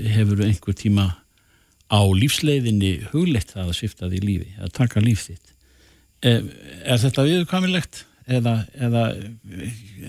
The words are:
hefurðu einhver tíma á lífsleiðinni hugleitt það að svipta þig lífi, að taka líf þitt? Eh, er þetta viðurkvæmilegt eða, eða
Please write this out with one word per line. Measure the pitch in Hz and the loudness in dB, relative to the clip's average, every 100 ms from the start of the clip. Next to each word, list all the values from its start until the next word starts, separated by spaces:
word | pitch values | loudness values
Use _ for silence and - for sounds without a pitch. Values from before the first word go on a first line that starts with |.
| 110 | 0
hefurðu | 107 104 101 104 | 2 4 4 2
einhver | 95 - 98 | 0 -2 -2
tíma | 107 101 95 87 _ _ _ _ _ _ - | 2 2 2 -2 _ _ _ _ _ _ 0
á | 104 | 2
lífsleiðinni | 98 95 139 - 151 143 120 104 95 90 104 | 4 4 2 0 0 2 2 2 2 0 -4
hugleitt | 151 180 120 - | -2 0 0 -2
það | 95 90 | -6 -6
að | 87 | -4
svipta | 107 - 90 | -6 -6 -6
þig | 92 | -2
lífi, | 101 92 - 92 | -2 -2 -6 -10
að | 92 | -8
taka | - 120 110 | -2 0 2
líf | 113 104 - | 2 0 -4
þitt? | 92 _ _ _ _ _ _ _ _ | -16 _ _ _ _ _ _ _ _
Eh, | 123 117 104 - 65 80 | 2 2 -2 -12 -20 -10
er | - 123 | -2 2
þetta | 131 139 139 | 2 2 2
viðurkvæmilegt | 180 170 185 185 185 - - - _ - | 2 0 0 0 -2 -4 -12 -20 _ -2
eða, | 127 117 113 - | 0 2 0 -4
eða | - 120 117 113 - 104 113 101 - - 113 104 - | -4 0 2 0 -4 -12 -16 -16 -12 -10 -12 -16 -16